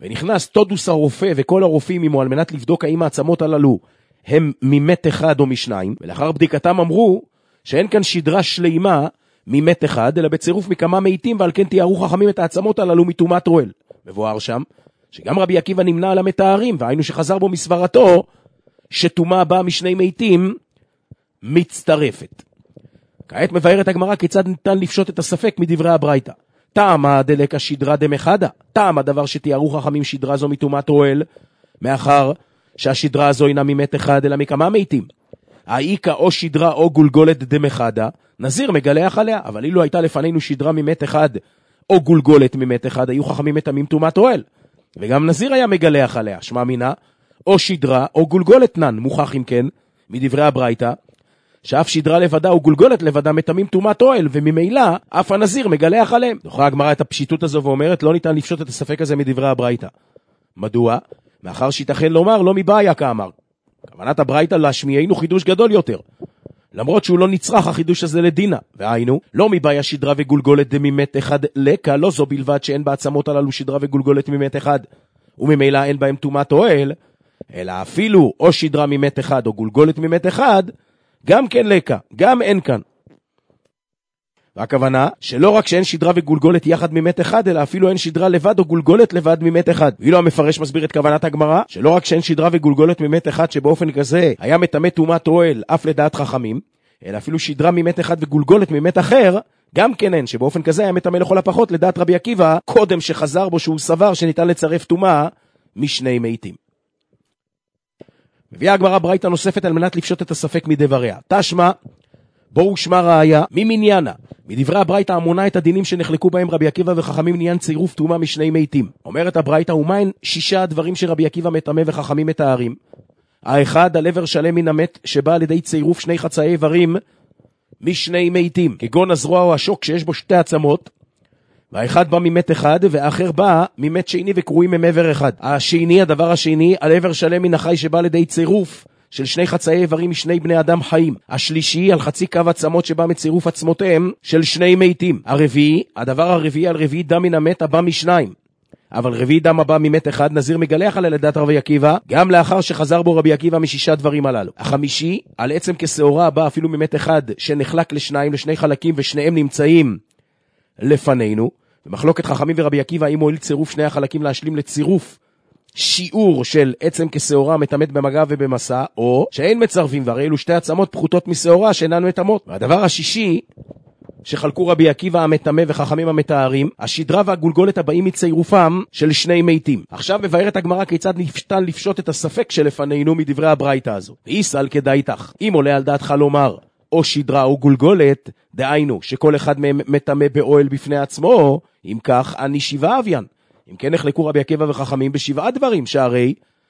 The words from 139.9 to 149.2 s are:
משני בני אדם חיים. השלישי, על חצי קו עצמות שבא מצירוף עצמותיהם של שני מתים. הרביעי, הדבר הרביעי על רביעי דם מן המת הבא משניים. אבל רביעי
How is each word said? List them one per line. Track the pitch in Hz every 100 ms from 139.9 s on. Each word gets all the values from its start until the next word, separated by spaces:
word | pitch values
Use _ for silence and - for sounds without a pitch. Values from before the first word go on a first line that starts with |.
| 160 175
משני | 160 160 170
בני | 160 165
אדם | 156 170
חיים. | - 170 165 113 -
השלישי, | 131 - 160 156 165 190
על | 160
חצי | 147 - 180
קו | 170 170
עצמות | 165 156 170
שבא | 165 160 165
מצירוף | 160 156 170 165
עצמותיהם | - 160 165 190 165 180 -
של | - 160
שני | 156 160 180
מתים. | 185 185 170 180 127
הרביעי, | - 143 151 139 147 160 - -
הדבר | 123 131 175
הרביעי | 170 156 147 175
על | 160
רביעי | 151 160
דם | 151 170
מן | 180
המת | 160 160 180
הבא | 156 160
משניים. | 175 - 165 175 104 - _ _ _ _ _
אבל | 117 123
רביעי | 117